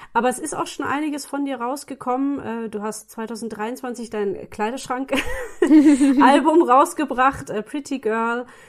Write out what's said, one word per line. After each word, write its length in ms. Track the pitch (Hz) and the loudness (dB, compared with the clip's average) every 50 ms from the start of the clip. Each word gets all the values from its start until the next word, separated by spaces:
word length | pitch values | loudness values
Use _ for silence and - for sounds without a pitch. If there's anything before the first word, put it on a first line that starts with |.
| - - - | -10 -4 -2
Aber 140 | 226 214 254 | 0 0 0
es 100 | 247 302 | -2 -4
ist 160 | 320 294 - | -8 -10 -8
auch 140 | - - - | -8 -8 -8
schon 180 | - - 285 | -8 -8 -6
einiges 400 | - 262 285 311 302 294 285 - | -6 -4 -4 -4 -6 -6 -8 -10
von 200 | - 277 277 285 | -10 -8 -6 -6
dir 160 | 277 269 233 | -6 -6 -6
rausgekommen. 1040 | 233 247 285 285 - - 269 - - 254 247 262 277 277 285 262 - 220 226 233 226 | -6 -6 -8 -8 -10 -14 -14 -10 -6 -4 -2 -2 -2 -2 -4 -6 -6 -8 -8 -8 -8
Äh, 40 | 214 | -8
du 120 | 214 208 | -8 -8
hast 280 | 208 220 214 - - _ | -8 -8 -10 -10 -14 _
zweitausenddreiundzwanzig 1000 | - 226 220 220 233 214 233 220 220 202 214 226 254 254 - 247 233 240 233 214 | -12 -10 -10 -10 -8 -10 -10 -10 -8 -8 -8 -8 -8 -8 -8 -10 -10 -10 -10 -8
dein 400 | - 208 202 202 185 - - - | -6 -4 -4 -4 -4 -6 -10 -12
Kleiderschrank-Album 2250 | - - 208 220 254 262 - - 254 254 269 - 269 269 - - - 523 494 427 - - 359 262 302 311 277 311 285 247 285 277 262 269 269 254 285 285 262 311 311 339 302 | -8 -6 -6 -4 -6 -6 -8 -8 -6 -6 -4 -4 -4 -2 -2 -4 -6 -6 -8 -8 -2 0 4 6 8 8 8 8 6 6 4 4 4 6 6 6 6 6 6 4 4 4 6
<laughs> 60 | 240 | 6
rausgebracht, 800 | 247 277 294 285 - - 302 277 262 247 254 269 269 - - - | 6 6 4 4 2 -4 -4 -4 0 2 2 0 0 -2 -8 -8
äh, 120 | 185 214 214 | -8 -8 -8
Pretty 360 | - - 302 277 - 277 262 | -8 -10 -10 -8 -6 -8 -4
Girl. 460 | - 214 220 226 226 233 233 247 247 - - - - | -4 -2 -2 -2 -2 -4 -4 -6 -8 -12 -16 -20 -20